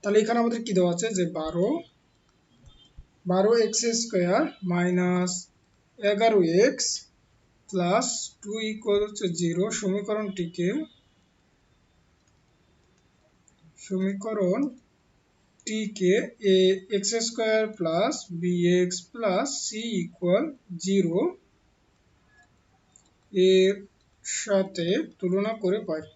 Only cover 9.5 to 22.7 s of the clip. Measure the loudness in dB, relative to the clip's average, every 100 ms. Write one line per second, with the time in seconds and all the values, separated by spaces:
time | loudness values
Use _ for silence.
9.5 | -2 -2 -2 -4 -4 -4 -4 -4 -6 -8
10.5 | -4 -4 -2 -6 _ _ _ _ _ _
11.5 | _ _ _ _ _ _ _ _ _ _
12.5 | _ _ _ _ _ _ _ _ _ _
13.5 | _ _ _ -6 -2 -2 -4 -6 -2 0
14.5 | 2 -2 -6 _ _ _ _ _ _ _
15.5 | _ -6 -4 -4 0 2 2 0 -4 2
16.5 | 4 4 2 -2 -4 -2 -2 -4 -2 0
17.5 | 2 0 -2 -2 0 0 -2 -8 -4 -2
18.5 | 2 4 4 2 -2 -10 -4 -2 0 -2
19.5 | -4 -8 -6 -4 -4 -4 -4 0 2 0
20.5 | -8 _ -8 0 2 2 0 -2 -4 _
21.5 | _ _ _ _ _ _ _ _ _ _
22.5 | _ _